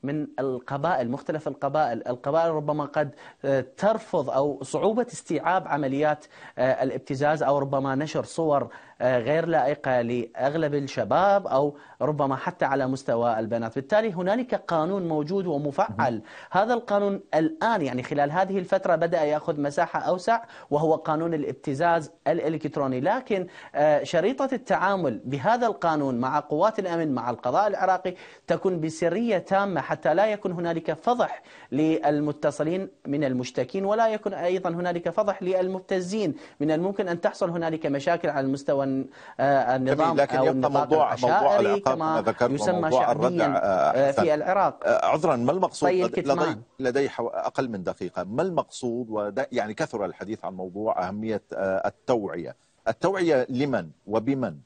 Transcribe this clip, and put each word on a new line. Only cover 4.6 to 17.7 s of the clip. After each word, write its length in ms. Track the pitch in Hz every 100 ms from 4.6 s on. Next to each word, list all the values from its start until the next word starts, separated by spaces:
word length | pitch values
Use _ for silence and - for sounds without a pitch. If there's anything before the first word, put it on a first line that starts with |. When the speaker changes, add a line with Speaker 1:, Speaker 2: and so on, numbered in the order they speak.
Speaker 1:
صعوبة 440 | 135 151 175 226 240
استيعاب 560 | 156 - 156 165 185 156
عمليات، 560 | 147 139 139 151 147 - - - -
آه، 240 | 127 131
الابتزاز 600 | 131 120 - 135 147 156
أو 160 | 139 143
ربما 360 | 135 135 139
نشر 300 | 131 151 151
صور، 440 | - - 165 143 117 - - -
آه، 180 | 123 123
غير 280 | 117 156 165
لائقة 540 | 156 131 147 139 127
لأغلب 720 | 117 123 117 - 135 156 151
الشباب 720 | 143 135 - 104 143 196 202 190
أو 300 | 127 147 143 - -
ربما 340 | 135 151 139 131
حتى 280 | - -
على 220 | 143 139 131
مستوى 520 | 135 - 117 120 110
البنات. 360 | 113 117 113
بالتالي 380 | 135 135 214 226
هنالك 420 | 175 180 226 254
قانون 540 | 196 - 170 160 196 170
موجود 380 | 156 151 196 180
ومفعل. 680 | 143 147 139 202 - 135
Speaker 2:
مهم. 80 | 113 - - -
Speaker 1:
هذا 240 | 180 220
القانون 460 | 233 233 202 202 196 -
الآن، 480 | 156 160 160 214